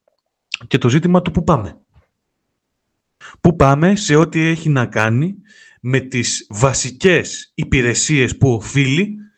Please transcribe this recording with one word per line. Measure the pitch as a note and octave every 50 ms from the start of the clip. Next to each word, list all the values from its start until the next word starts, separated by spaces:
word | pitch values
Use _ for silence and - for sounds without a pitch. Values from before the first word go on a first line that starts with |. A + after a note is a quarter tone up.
| _ _ _ _ _ _ _ _ _ _ - - -
και | - -
το | B2+ - A#2+
ζήτημα | A#2+ D#3+ D#3 F3 F3+ F3+
του | F3+ F#3
πού | - F3+ D#3+
πάμε. | - E3 A#2 G2 F#2 - - _ _ _ _ _ _ _ _ _ _ _ _ _ _ _ _ _ _ _ _ _ _ _ _ _ _ _ _ - - - _
Πού | - F3 E3
πάμε | E3+ C#3+ C3+ C#3 C#3+ D#3+ F#3 G#3
σε | G3 - - D3
ό,τι | D3+ E3 E3 - D#3+
έχει | D#3+ E3 E3 D#3+ - D#3
να | C#3+ C3 A#2+
κάνει | G#2 - A2+ G#2+ A2 A2+ B2 D3+ F#3 G3+ - - _ _ - - - _ _
με | - B2 C3 C3+
τις | C3 C3 - B2 A#2 - - - - -
βασικές | G#2+ G2+ C3 C3+ A#2+ - - C3 B2+ - - F#3+ F3 C#3 G2+ - - - - - _
υπηρεσίες | - D#3 - - C3+ A#2+ A#2+ A2 - - - D3+ C#3 B2 A2 -
που | - - C3+ A#2
οφείλει | A2 - - - C#3 C#3 C3 C3+ D#3+ G3+ G#3 G#3+ - - - _